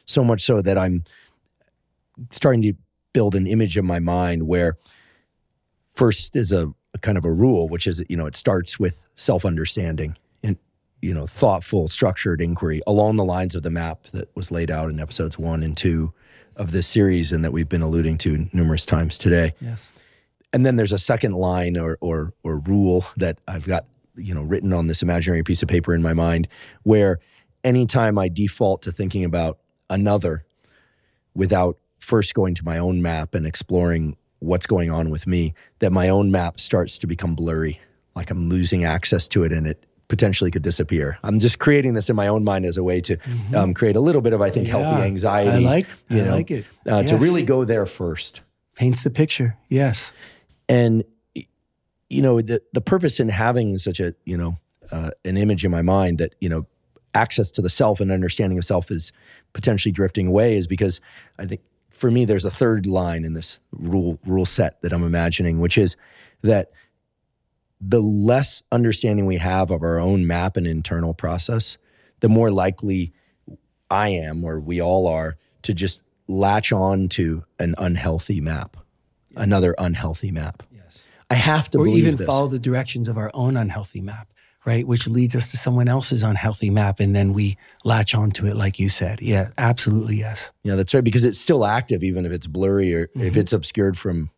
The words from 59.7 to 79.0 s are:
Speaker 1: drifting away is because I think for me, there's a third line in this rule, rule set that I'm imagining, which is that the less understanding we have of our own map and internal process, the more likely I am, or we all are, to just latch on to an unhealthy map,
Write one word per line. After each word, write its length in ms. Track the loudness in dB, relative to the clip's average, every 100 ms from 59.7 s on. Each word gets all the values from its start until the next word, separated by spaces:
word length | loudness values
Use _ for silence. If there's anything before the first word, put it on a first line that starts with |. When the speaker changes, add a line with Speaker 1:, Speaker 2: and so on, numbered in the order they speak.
| 0 0
Speaker 1:
drifting 360 | 0 0 0 2
away 280 | 4 4 2
is 120 | 0
because 340 | -2 -2 -4 -12 -20 -20 -14
I 60 | -10
think 160 | -10 _ _ _
for 220 | -2 2
me, 140 | 2 2
there's 180 | 0
a 80 | -2
third 340 | 0 2 2 0
line 380 | 0 0 -2
in 100 | -4
this 260 | -6 -8 -10 _
rule, 480 | -10 -2 0 0 -4 -2
rule 200 | 0 0
set 360 | 0 -2 -2
that 100 | -4
I'm 120 | -2
imagining, 560 | 0 0 0 0 0 0
which 180 | 2 4
is 180 | 2 0 _ -20 -20 _
that 300 | 0 2 0 _ _ _ _ _ _ _ _ _ _ -12
the 220 | 0 2
less 640 | 2 2 4 2 0 -6 -2
understanding 540 | 0 2 0 0 0 0
we 120 | 0
have 340 | 0 0 0
of 100 | 0
our 160 | 0 0
own 260 | 2 2 2
map 300 | 0 0 -2
and 80 | -2
internal 460 | -2 -4 -4 -4
process, 640 | -4 -4 -4 -2 -2 -4 -8 _ _ _ _
the 100 | 4
more 220 | 4 4
likely 640 | 2 0 -2 -2 -2 -2 -8 _ _ -20 -20 _ _ -4
I 200 | 0 0
am, 340 | -2 -4 -6
or 160 | -6 -6
we 220 | -6 -4
all 260 | 0 2 2
are, 300 | -2 -4 -8 _ _
to 100 | -6
just 280 | -4 -4 -6 _ _ -8
latch 440 | 0 2 2 0
on 340 | 0 2 2 0
to 340 | -2 -2 -4 -8 -6
an 160 | -4 -2
unhealthy 640 | -2 -2 -2 -4 -4 -4
map, 360 | -4 -6 -8 -16 -20 _